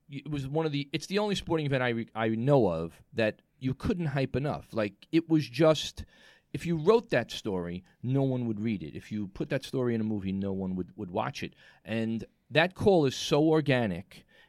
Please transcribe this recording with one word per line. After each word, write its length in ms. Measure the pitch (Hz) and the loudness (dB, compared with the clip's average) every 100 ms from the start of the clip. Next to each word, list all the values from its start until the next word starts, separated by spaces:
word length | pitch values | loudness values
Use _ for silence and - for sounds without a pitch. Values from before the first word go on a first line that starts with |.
| - | -16
it 220 | 139 - | -14 -8
was 180 | 143 131 | -6 -4
one 160 | 151 | -2
of 80 | 160 | -2
the, 160 | 143 139 | -2 -4
it's 120 | 143 - | -6 -4
the 100 | 196 | -2
only 160 | 208 | 0
sporting 320 | 185 - 165 143 | -2 -2 -2 0
event 160 | 135 | 0
I 80 | 123 | 0
re-, 180 | 117 110 | -2 -4
I 140 | 110 113 | -2 0
know 400 | 113 127 143 101 | 2 4 6 6
of 340 | 82 82 - _ | 2 -4 -10 _
that 300 | 110 110 - _ - | 0 0 0 _ -8
you 160 | 131 | -6
couldn't 320 | 123 - 180 160 | -2 -2 -2 -2
hype 280 | 139 131 | -2 -2
enough. 340 | 127 143 80 - | -2 -2 -4 -6
Like, 340 | 113 104 - _ | -2 -2 -4 _
it 160 | 160 165 | 0 4
was 180 | 160 120 | 2 2
just, 560 | 120 160 151 - - - _ - _ _ | 4 4 4 0 -10 -16 _ -20 _ _
if 140 | 139 165 | -8 -2
you 100 | 165 | 0
wrote 340 | 156 226 233 | 4 4 4
that 200 | 135 113 | -2 -2
story, 540 | - 113 92 87 90 - _ | -6 -4 -4 -4 -8 -10 _
no 200 | 117 135 | -2 0
one 240 | 135 127 117 | 0 0 -4
would 100 | 104 | -4
read 220 | 110 101 | -4 -4
it. 140 | 78 92 | -6 -12
If 160 | - | -8
you 160 | 107 98 | -8 -6
put 220 | - 160 | -8 -4
that 140 | 139 | -6
story 300 | - 135 123 | -4 -4 0
in 60 | 117 | 0
a 40 | |
movie, 280 | 107 107 95 | -2 -4 -4
no 200 | 95 98 | -4 -4
one 220 | 95 95 | -4 -4
would, 160 | 92 87 - | -6 -6 -10
would 160 | 98 | -8
watch 320 | 95 123 - | -4 -4 -6
it. 100 | - - - - | -10 -12 -20 -18
And 400 | - 113 113 113 - _ - | -6 -4 -2 -4 -8 _ -4
that 240 | 143 175 | 0 0
call 320 | - 208 185 139 | 2 4 4 4
is 80 | |
so 280 | - - 147 | 0 0 4
organic, 800 | 160 156 143 127 110 87 - - - _ | 4 4 4 2 2 -2 -8 -20 -20 _